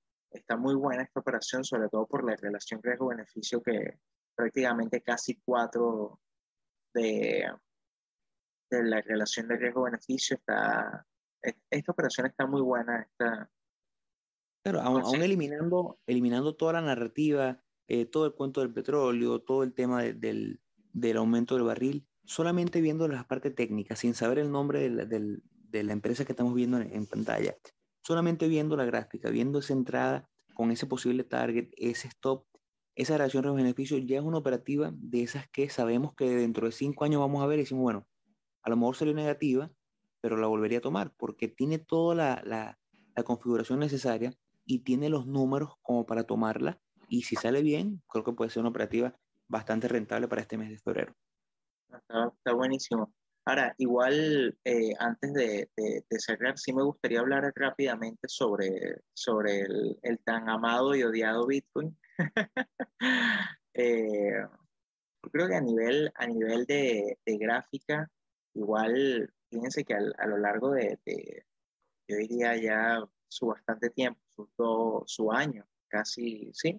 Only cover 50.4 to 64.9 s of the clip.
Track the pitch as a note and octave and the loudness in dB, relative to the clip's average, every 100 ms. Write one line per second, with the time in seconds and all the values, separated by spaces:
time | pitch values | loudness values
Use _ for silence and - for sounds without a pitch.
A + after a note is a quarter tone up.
50.4 | A2 A2 A2 G#2+ - F#2+ - - _ _ | -4 -6 -8 -8 -4 -2 -4 -8 _ _
51.4 | _ _ _ _ _ B2 - A2+ A#2 - | _ _ _ _ _ -20 -6 -2 -2 -2
52.4 | B2+ A#2+ C3 C3+ - A#2 G#2+ _ _ _ | -2 0 2 -2 -2 -2 -4 _ _ _
53.4 | - C#3 B2+ - B2+ B2 B2+ D3 D#3 D3 | -2 0 0 0 2 4 4 4 2 2
54.4 | A#2+ - B2+ A#2+ A2 - A#2 A#2 C#3 C#3+ | 2 0 0 2 2 0 -2 -2 -2 0
55.4 | A#2 G#2 G2+ - G#2+ A2 - A2+ - A2 | 2 0 -4 -4 -2 -2 -4 -4 -2 -2
56.4 | B2 D3 - C3 C#3+ - B2+ A#2 B2+ C#3 | -2 -2 -2 0 0 0 0 2 2 2
57.4 | C#3 C#3 C3+ - C#3 A2+ A2+ A2+ C3 - | 0 0 -2 0 -2 -2 -6 -8 -8 -2
58.4 | A#2+ G2+ F#2+ F#2+ F#2 - _ - - A2 | 0 2 0 -2 -4 -6 _ -8 -2 0
59.4 | G#2 G2+ G2 G#2 A2+ A2 B2 A#2 - A2+ | 2 0 0 0 -2 -2 -4 -4 -2 -2
60.4 | A2+ A2 A#2 A#2+ C3+ C#3 A#2+ A2+ A2 A2+ | 0 0 2 2 4 2 2 2 2 2
61.4 | A#2+ C#3 - C#3 D#3+ - _ - D#3+ - | 2 0 -2 -6 -6 -8 _ -4 -2 -2
62.4 | G#3 - B3+ - C4 - B3+ B3+ A#3 G#3 | -2 -4 -6 -8 -10 -4 0 2 2 0
63.4 | F#3+ - _ - A#2+ A#2 A2 G#2 G2+ G#2+ | -4 -10 _ 0 2 2 2 0 0 -2
64.4 | G#2 - _ _ _ | -6 -14 _ _ _